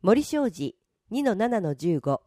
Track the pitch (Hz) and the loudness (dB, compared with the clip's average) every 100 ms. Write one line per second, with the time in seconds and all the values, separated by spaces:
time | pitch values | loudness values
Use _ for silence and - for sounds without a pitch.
0 | 180 240 294 302 269 160 139 - _ _ | 4 4 2 0 -2 -2 -10 -10 _ _
1 | _ 240 277 196 226 233 175 139 160 160 | _ -2 0 0 0 0 -2 -4 -2 -2
2 | 139 135 | -2 -4